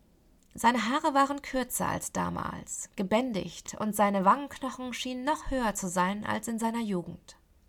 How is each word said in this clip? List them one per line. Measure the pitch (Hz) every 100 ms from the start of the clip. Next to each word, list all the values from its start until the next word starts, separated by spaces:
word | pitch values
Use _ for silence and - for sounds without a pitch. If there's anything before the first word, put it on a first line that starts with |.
| _ _ _ _ _
Seine | - 233 240 214
Haare | 285 320
waren | 277 277 285
kürzer | - 262 254 - -
als | - -
damals, | 190 175 170 - 170 - - - -
gebändigt, | 185 214 262 196 170 - - -
und | 214 208
seine | 202 196 185
Wangenknochen | 254 285 - 262 240 254
schienen | 233 254 254
noch | 262 311 -
höher | 262 226 196
zu | 190
sein | 180 180 208 208
als | 214 226
in | 226
seiner | 226 233
Jugend. | 220 180 175 170 - - _ _